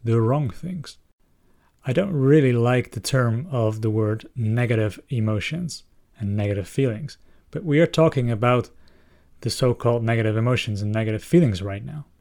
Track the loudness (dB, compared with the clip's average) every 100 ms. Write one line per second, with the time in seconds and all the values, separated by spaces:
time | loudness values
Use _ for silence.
0 | 0 2 2 2 -2 -6 -8 -10 -12 -18
1 | _ _ _ _ _ _ _ _ -4 0
2 | 0 2 4 6 6 4 2 2 -2 -8
3 | -2 0 2 0 -2 0 0 0 -2 0
4 | 0 -2 -8 -6 -2 0 0 0 0 -4
5 | -6 -2 0 -2 -4 -6 -8 -10 -18 _
6 | _ -8 -4 -2 -2 -2 -4 -2 -2 -2
7 | -10 -14 -20 -20 _ -8 0 2 2 4
8 | 2 2 0 2 2 2 0 -10 -20 -20
9 | _ _ _ -10 -8 0 0 2 0 0
10 | 0 0 0 0 0 0 -2 -4 -2 -2
11 | -2 -4 2 4 4 0 -6 -8 -10 -14
12 | -16 _